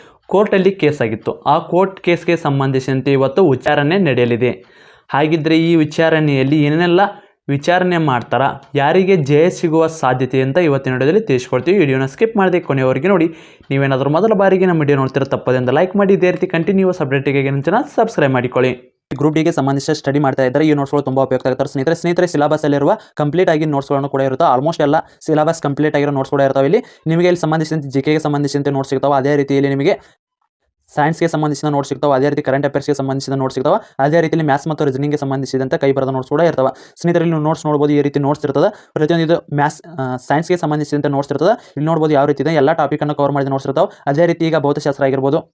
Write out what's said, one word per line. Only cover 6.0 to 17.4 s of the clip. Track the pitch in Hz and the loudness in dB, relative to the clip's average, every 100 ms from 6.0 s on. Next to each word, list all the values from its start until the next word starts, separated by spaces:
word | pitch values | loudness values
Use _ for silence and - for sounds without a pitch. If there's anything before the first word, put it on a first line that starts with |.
| 160 160 151 139 131 156 | 2 2 2 2 2 2
ಏನೇನೆಲ್ಲ | 147 151 175 175 202 - - _ - | 2 2 2 2 0 -2 -20 _ -6
ವಿಚಾರಣೆ | 139 143 180 180 175 | -4 0 0 2 0
ಮಾಡ್ತಾರ, | 156 123 110 120 135 - - 143 | 0 0 0 0 0 -4 -6 -2
ಯಾರಿಗೆ | 147 185 190 190 | 2 2 2 2
ಜಯ | 131 147 175 | 2 4 4
ಸಿಗುವ | 185 175 160 160 | 2 0 2 0
ಸಾಧ್ಯತೆ | 160 131 127 127 131 | 0 0 0 0 0
ಅಂತ | 131 135 | 0 2
ಇವತ್ತಿನ | 170 139 131 | 2 0 0
ವಿಡಿಯೋದಲ್ಲಿ | 127 135 196 - | 0 2 2 2
ತಿಳಿಸ್ಕೊಡ್ತೀವಿ. | 127 - 127 127 202 | -2 0 -2 2 2
ವಿಡಿಯೋನ | 147 131 135 | 2 0 -2
ಸ್ಕಿಪ್ | - 226 226 | -2 -2 2
ಮಾಡದೆ | 190 175 | 2 0
ಕೊನೆಯವರೆಗೆ | 165 139 131 131 170 | 0 0 0 0 2
ನೋಡಿ. | 196 165 - - - - | 2 0 -4 -20 -18 -4
ನೀವೇನಾದರೂ | 135 139 135 135 | -2 0 0 0
ಮೊದಲ | 151 220 | 0 2
ಬಾರಿಗೆ | 202 196 185 185 | 2 2 2 2
ನಮ್ಮ | 165 | 2
ವಿಡಿಯೋ | 143 143 | 2 2
ನೋಡ್ತಿರೋ | 131 - 139 | 0 -2 -2
ತಪ್ಪದೆ | - - 127 | -2 0 0
ಅಂತ | 127 | 2
ಲೈಕ್ | 139 185 196 | 2 2 2
ಮಾಡಿ. | 196 | 2
ಇದೇ | 190 180 | 2 2
ರೀತಿ | 175 180 | 0 -2
ಕಂಟಿನ್ಯೂಯಸ್ | 165 165 190 185 180 | -2 0 2 0 0
ಅಪ್ಡೇಟಿಗೆ | 143 135 135 139 | -2 -2 0 -2